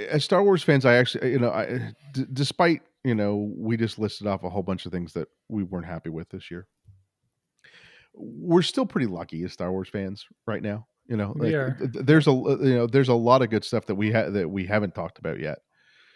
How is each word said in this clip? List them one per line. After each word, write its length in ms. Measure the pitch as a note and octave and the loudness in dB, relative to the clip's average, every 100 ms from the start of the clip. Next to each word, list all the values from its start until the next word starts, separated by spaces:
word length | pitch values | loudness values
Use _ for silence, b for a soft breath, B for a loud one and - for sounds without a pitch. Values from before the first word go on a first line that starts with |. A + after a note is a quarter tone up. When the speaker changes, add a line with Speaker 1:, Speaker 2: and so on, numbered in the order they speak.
| G2+ | -4
Speaker 1:
as 160 | D3+ | -2
Star 180 | - F#3+ | 2 4
Wars 180 | G3+ F3+ | 4 4
fans, 220 | - C#3 | 4 4
I 100 | B2 | 6
actually, 380 | A#2+ B2 A#2 B2+ | 6 4 0 0
you 60 | C3 | 2
know, 120 | A#2+ | 0
I, 420 | F2 G2 A#2 A2 - C#3+ | 0 -4 -6 -8 -14 -12
d-, 140 | C3 C3 | -8 -6
despite, 500 | C3 C#3+ - F3 D#3+ - _ | -4 -4 2 2 2 -4 _
you 100 | C3 | -2
know, 380 | A2 G2+ G#2 G#2 - | 0 0 -2 -4 -6
we 200 | A2 A2+ | -4 0
just 220 | A2+ - | -2 -2
listed 280 | G#2 - G2+ | -6 -4 -4
off 180 | F#2+ | -4
a 60 | F2 | -4
whole 120 | G2 | -4
bunch 240 | F#2 F#2 F2 | -4 -6 -6
of 60 | |
things 200 | F2+ E2+ | -8 -6
that 140 | F2 - _ - | -8 -10 _ -10
we 140 | G#2+ | -6
weren't 220 | F#2 F2+ E2+ | -6 -8 -8
happy 240 | E2 E2+ | -10 -10
with 180 | D#2+ D#2+ | -10 -12
this 200 | F#2 - | -16 -14
year. 160 | F2 F#2 _ _ _ _ _ _ _ _ _ b b b b b | -16 -16 _ _ _ _ _ _ _ _ _ b b b b b
We're 480 | - - - E3+ E3+ | -20 -18 -10 2 4
still 240 | - C4+ A#3+ | 4 -2 -2
pretty 200 | E3+ A2+ | -2 -2
lucky 360 | E2+ F2 E2 | -4 -8 -8
as 80 | F2+ | -8
Star 200 | - F2+ | -6 -6
Wars 160 | F#2+ F#2 | -4 -6
fans 360 | G#2 F#2+ G2+ - _ - | -8 -8 -10 -18 _ -8
right 160 | G#2+ | -6
now, 240 | G#2 G#2 - _ - | -6 -8 -12 _ -6
you 100 | A2 | -4
know, 160 | G2+ D3+ | -4 -2
Speaker 2:
We 100 | D#3+ | 0
Speaker 1:
like, 80 | |
Speaker 2:
are. 220 | D3+ C3 C3 | 0 -2 -4
Speaker 1:
th-, 140 | C3+ | -6
th-, 140 | - C3 | 0 6
there's 200 | D#3 C#3+ | 6 6
a 20 | |
l-, 340 | C3 C3+ C3+ | 4 2 2
you 100 | C3+ A#2+ | 2 2
know, 100 | A#2+ | 4
there's 220 | C3+ C3 | 2 4
a 60 | |
lot 280 | A#2+ A#2 C3 | 4 6 6
of 80 | A#2 | 6
good 140 | G#2+ | 0
stuff 220 | - A2+ - | -2 -4 -2
that 100 | G2 | -2
we 160 | G#2+ | 2
ha-, 180 | A2 F2 | 2 0
that 180 | G2+ E2 | -2 -2
we 180 | G2 F#2 | -4 -2
haven't 280 | G#2+ G2+ | 0 0
talked 240 | F#2 E2 - | -6 -10 -8
about 220 | E2 A#1 | -8 -6
yet, 180 | D2+ - _ b b b b | -6 -8 _ b b b b